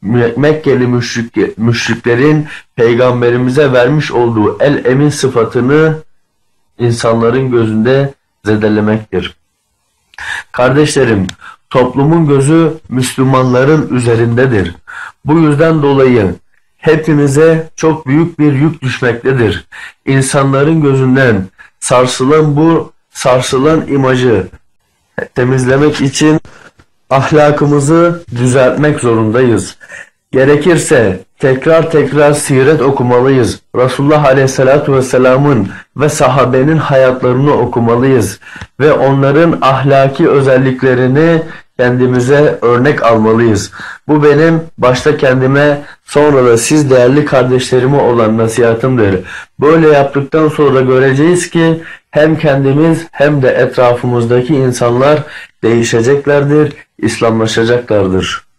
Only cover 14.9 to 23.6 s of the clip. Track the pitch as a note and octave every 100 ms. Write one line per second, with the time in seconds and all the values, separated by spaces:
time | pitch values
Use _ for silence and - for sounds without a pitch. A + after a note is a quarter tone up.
14.9 | - - _ C3+ D#3 D#3 C#3+ E3 D#3+ C#3+
15.9 | C3+ C3 B2 F#2+ F2 _ _ _ _ -
16.9 | D#3 - D3 C#3+ C3+ D#3+ D#3+ D#3+ - D#3+
17.9 | D3+ - C#3+ E3+ - D3+ C3+ D#3 D3+ B2+
18.9 | - B2+ A#2 - C3+ A2 F2 - - -
19.9 | - - C3+ C3 D3 C3+ C3+ C#3+ E3 C#3+
20.9 | C3+ C3 B2+ C3 G2+ F#2+ _ - _ -
21.9 | B2+ B2+ - C3 D3+ D#3 C#3+ D#3+ D#3+ -
22.9 | _ _ - C#3 B2+ B2+ C3